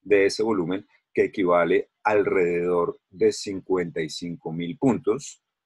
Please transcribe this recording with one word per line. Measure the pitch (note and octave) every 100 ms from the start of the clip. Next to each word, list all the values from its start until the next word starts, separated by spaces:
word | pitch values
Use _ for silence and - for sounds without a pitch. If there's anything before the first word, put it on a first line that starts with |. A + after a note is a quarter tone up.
de | G2 G2+ G2
ese | -
volumen, | A2 G#2 E2 F#2+ - _ _
que | -
equivale | G2 - F2+ F2 E2+ F#2+ - _
alrededor | G#2+ G#2+ F#2+ F#2+ F2 F2 F2+ F2 E2+ - _
de | F2+ A2
cincuenta | G2+ - F#2+ - F#2 F2 D#2+
y | D#2+
cinco | - F2 E2 E2+
mil | E2 E2+ E2
puntos, | C3+ G2 F#2+ A#2+ - - _ _